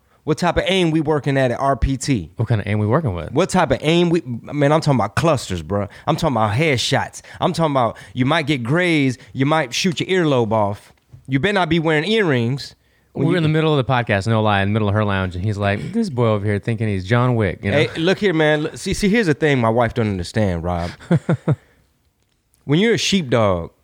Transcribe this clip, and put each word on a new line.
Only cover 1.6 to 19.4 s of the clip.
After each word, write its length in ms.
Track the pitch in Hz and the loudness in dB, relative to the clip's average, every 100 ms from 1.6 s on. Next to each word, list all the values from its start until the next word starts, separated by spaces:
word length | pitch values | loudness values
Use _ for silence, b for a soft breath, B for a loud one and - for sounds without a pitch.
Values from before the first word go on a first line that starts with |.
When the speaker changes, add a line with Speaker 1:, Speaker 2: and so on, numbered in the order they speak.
Speaker 1:
R 160 | 139 139 | -2 0
P 220 | 143 135 | -2 -2
T. 320 | - 123 78 - | -2 -2 -4 -6
Speaker 2:
What 120 | 113 | -2
kind 100 | 110 | -2
of 80 | 95 | -2
aim 120 | 107 | -2
we 80 | 104 | 2
working 280 | 135 147 | 0 0
with? 160 | 87 78 | -4 -4
Speaker 1:
What 180 | 127 180 | -2 0
type 200 | 185 156 | 2 0
of 60 | 127 | 0
aim 260 | 151 170 175 | 2 2 2
we, 140 | 170 | 0
man, 480 | 127 117 - 147 143 | -2 -8 -8 0 2
I'm 80 | 156 | 2
talking 180 | 151 131 | 2 2
about 180 | 104 - | 0 0
clusters, 440 | 160 139 - 90 | 0 0 -2 -8
bro. 260 | 78 101 98 B - | -4 -4 -4 B -4
I'm 100 | 156 | -2
talking 180 | 160 | 0
about 220 | 117 110 107 | 0 0 2
headshots. 640 | 165 123 - 123 - - B B | 0 0 0 -2 -2 -10 B B
I'm 100 | 165 | -2
talking 220 | 165 160 | 0 0
about 240 | 139 113 B B | 2 0 B B
you 100 | 123 | -2
might 220 | 127 165 147 | 0 0 0
get 160 | 147 | -2
grazed, 580 | 113 160 180 160 135 120 B | 0 0 2 2 0 -2 B
you 100 | 123 | -2
might 300 | 135 156 131 | 0 2 0
shoot 260 | 120 190 151 | -2 -2 -2
your 80 | - | -2
earlobe 420 | 190 160 131 113 | 0 2 2 2
off. 440 | 110 101 101 - _ _ - - | 0 0 -4 -12 _ _ -20 -4
You 120 | 135 | -2
better 120 | 185 | 0
not 160 | 202 170 | 0 2
be 100 | 170 | 0
wearing 320 | 156 156 165 | 2 0 2
earrings. 640 | 220 190 127 117 127 - - _ _ _ | 0 2 2 0 -4 -8 -20 _ _ _
When 140 | - 143 | -2 0
Speaker 2:
We're 60 | |
Speaker 1:
you 40 | 180 | 2
Speaker 2:
in 60 | |
the 80 | 156 | 2
middle 280 | 156 156 147 | 2 2 0
of 80 | 123 | 0
the 60 | |
podcast, 340 | 127 117 101 104 | 0 0 0 2
no 140 | 113 | 2
lie, 220 | 107 101 | 2 2
in 80 | 98 | 2
the 20 | |
middle 160 | 107 104 | 0 0
of 60 | |
her 100 | 104 | 0
lounge, 320 | 104 98 92 87 | 0 0 -2 -4
and 80 | |
he's 140 | 101 101 | -4 -2
like, 340 | 101 104 165 | -2 -2 -4
"This 160 | 208 220 | -4 -4
boy 200 | 123 117 | 0 0
over 180 | 107 101 | 0 0
here 120 | 101 | -2
thinking 300 | - 107 110 | -2 -4 -2
he's 160 | 98 | -4
John 300 | 92 120 127 120 | 0 2 2 2
Wick," 260 | 101 76 | 0 -2
you 80 | 101 | -2
know? 60 | 143 | 0
Speaker 1:
Hey, 240 | 160 - | 0 0
look 160 | 165 190 | 0 0
here, 160 | 202 | 0
man. 360 | 160 151 151 151 | 2 2 2 -2
L-, 80 | 127 | -6
see, 160 | 196 | -6
see, 160 | 185 208 | -2 2
here's 160 | 226 190 | 2 2
the 80 | |
thing 260 | 143 | 2